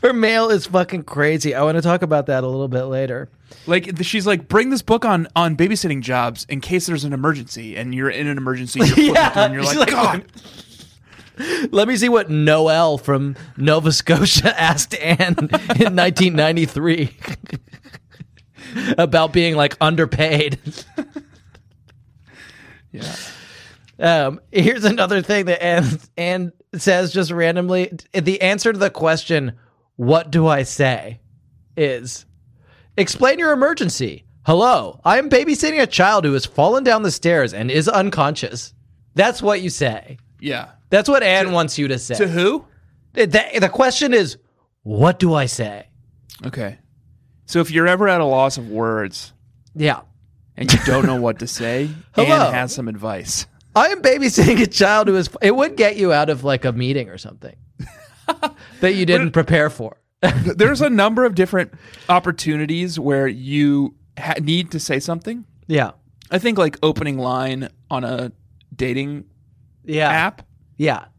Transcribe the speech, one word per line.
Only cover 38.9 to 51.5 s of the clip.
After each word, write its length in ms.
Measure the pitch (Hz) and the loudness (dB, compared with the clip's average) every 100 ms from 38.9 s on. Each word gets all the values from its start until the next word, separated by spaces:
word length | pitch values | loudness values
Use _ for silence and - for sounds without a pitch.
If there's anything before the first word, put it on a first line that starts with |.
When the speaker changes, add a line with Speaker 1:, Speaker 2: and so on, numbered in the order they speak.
| _ _ | _ _
Speaker 1:
That's 260 | - 208 240 | 0 0 2
what 200 | 202 208 | -2 0
you 80 | 185 | -2
say. 480 | - 135 107 - 131 _ _ | -2 -4 -4 -12 -20 _ _
Speaker 2:
Yeah. 300 | 143 127 - _ _ | -8 -8 -10 _ _
Speaker 1:
That's 200 | 196 214 | 2 4
what 140 | 277 | 2
Anne 240 | 214 190 190 | 4 2 2
Speaker 2:
To 60 | |
Speaker 1:
wants 260 | 175 156 - | 0 -2 -2
you 80 | 143 | -4
to 100 | 127 | -4
say. 160 | - 120 | -6 -2
Speaker 2:
To 100 | 196 | 0
who? 380 | 170 185 285 - _ _ _ _ | 2 0 0 -8 _ _ _ _
Speaker 1:
The, 140 | - 208 | -2 2
the, 340 | 214 226 233 | 2 0 0
the 80 | 190 | -2
question 460 | - 262 254 285 | 2 0 2 2
is, 220 | 240 165 - _ _ _ _ | 2 2 -6 _ _ _ _
"What 380 | 107 107 151 180 | -8 2 2 4
do 120 | 180 | 0
I 120 | 156 131 | 0 -2
say?" 400 | - 110 104 - _ _ _ _ - | -4 -8 -10 -18 _ _ _ _ -14
Speaker 2:
Okay. 340 | - - 104 120 _ _ _ _ _ _ _ | -12 -10 -12 -12 _ _ _ _ _ _ _
So 140 | 170 | -2
if 100 | 165 | 0
you're 160 | 160 170 | 2 2
ever 220 | 185 202 | 2 2
at 120 | 180 | 2
a 40 | |
loss 340 | 147 131 135 135 | 2 2 2 -2
of 100 | 117 | -8
words 600 | 107 113 110 101 - - _ _ _ _ 156 | -4 -2 -2 -4 -10 -18 _ _ _ _ -4
Speaker 1:
Yeah. 240 | 151 - - _ _ _ _ - | -2 -2 -8 _ _ _ _ -10
Speaker 2:
and 160 | 131 | 0
you 60 | 120 - | 0 2
don't 180 | 131 135 | 0 0
know 140 | 127 | 0
what 200 | 120 113 | -2 -4
to 60 | |
say, 440 | 117 | -8